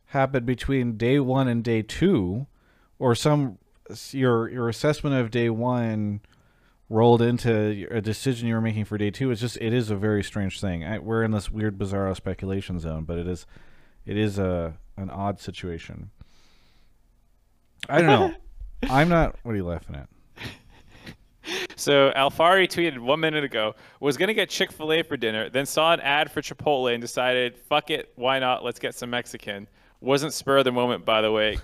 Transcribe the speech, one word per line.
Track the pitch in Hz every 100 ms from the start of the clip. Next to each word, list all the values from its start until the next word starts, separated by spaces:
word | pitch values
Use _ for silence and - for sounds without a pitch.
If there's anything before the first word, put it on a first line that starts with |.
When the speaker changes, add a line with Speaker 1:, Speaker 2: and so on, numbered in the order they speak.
| _
Speaker 1:
happened | 143 135 135 120
between | 123 - 135 120 107
day | 117 143
one | 131 131 127
and | 117
day | 117 113
two, | 107 - 180 151 90 107 143 _ _ _ _ -
or | 131 117
some, | 151 147 135 92 _ _ - 107 -
your, | 139 127 117 113
your | 127 -
assessment | 113 151 147 151 131
of | 117
day | 120 117
one | 113 120 123 113 107 104 104 _ _ _ _ _ _ -
rolled | 113 120 117
into | 117 120 120 110 107 104 90
a | 113
decision | 104 104 139 117 117
you |
were | 113
making | 110 107 107
for | 107
day | 104
two. | - 135
It's | 110
just, | 120 -
it | 113
is | 123 110
a | 101
very | 107 104
strange | - 107 95 -
thing. | 101 85
I, | 78 107
we're | 98 113
in | 113
this | 107 -
weird, | 107 107 98
bizarro | 101 98 95 92
speculation | - 90 95 98 95 87
zone, | 80 80 80
but | 85
it | 87
is, | 87 - - - - - _ -
it | 104
is | 107 98
a, | 92 90 82 80 - -
an | 95
odd | 95 101 95
situation. | - - 90 82 - - 101 - - - _ _ _ _ _ _ _ _ _ _ _ _ _ - -
I | 147
don't | 165
know. | 120 349 - - -
Speaker 2:
<laughs> | - - -
Speaker 1:
I'm | 131 165
not, | 170 139 -
what | 117
are | 104
you | 87
laughing | 82 - 71
at? | - _ _ - - - - - - - - - _ _ - 370 370 -
Speaker 2:
So | - 143 139 -
Alfari | 139 - 165 190 175
tweeted | 175 170 127
one | 120 156
minute | 160 151
ago, | 139 117 107 - - -
"Was | 143 123
gonna | 190
get | 220 185
Chick-fil-A | - 185 - 156 160
for | 160 139
dinner, | 110 110 107
then | 131 139
saw | - 160
an | 165
ad | 135 143 160
for | -
Chipotle | - - 156 139 127
and | 120
decided, | 117 - 127 127 123 120
'Fuck | - 147 -
it, | 147 - -
why | 127 135
not? | 127 127
Let's | 120 -
get | 131 -
some | 120
Mexican.' | 123 - 113 - 101 104 _ _ _
Wasn't | 120 139 151
spur | - - 139
of |
the | 127
moment, | 123 123 98 113
by | 110
the | 110
way. | 107 107 101